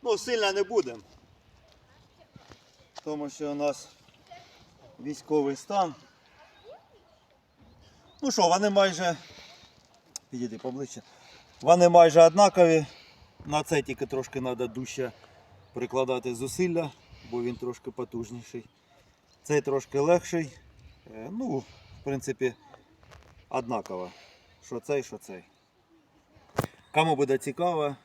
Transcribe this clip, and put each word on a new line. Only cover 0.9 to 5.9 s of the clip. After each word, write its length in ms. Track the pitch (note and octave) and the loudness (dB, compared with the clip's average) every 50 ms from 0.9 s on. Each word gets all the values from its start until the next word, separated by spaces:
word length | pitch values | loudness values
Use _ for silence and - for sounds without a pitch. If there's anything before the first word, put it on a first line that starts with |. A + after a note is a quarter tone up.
| A#2+ A2 G2 - - - _ _ _ _ _ _ _ - _ _ _ _ _ _ - - _ _ _ _ - _ _ - - - - _ _ _ _ _ - _ _ - - | -6 -14 -18 -20 -20 -20 _ _ _ _ _ _ _ -20 _ _ _ _ _ _ -20 -20 _ _ _ _ -20 _ _ -20 -20 -20 -20 _ _ _ _ _ -20 _ _ -16 -12
Тому 260 | D#3 D3+ D3 D3 C#3+ | -10 -8 -8 -8 -10
що 200 | C3+ - D3+ D3 | -10 -10 -8 -8
у 40 | C#3+ | -6
нас 340 | C#3+ D3 D3 C#3 - - - - _ _ _ _ _ _ _ F4 F4 - - - - - _ _ _ - - - _ | -4 -4 -4 -4 -6 -12 -20 -20 _ _ _ _ _ _ _ -20 -20 -20 -20 -20 -20 -20 _ _ _ -20 -20 -20 _
військовий 560 | A#2+ C#3 D3+ - - - D#3 D3+ C#3+ C#3 C#3 | -14 -12 -12 -14 -8 -2 0 0 0 0 -4
стан. 380 | C3+ - - G3+ G3+ F#3+ E3+ | -6 -10 -6 -2 -2 -2 -2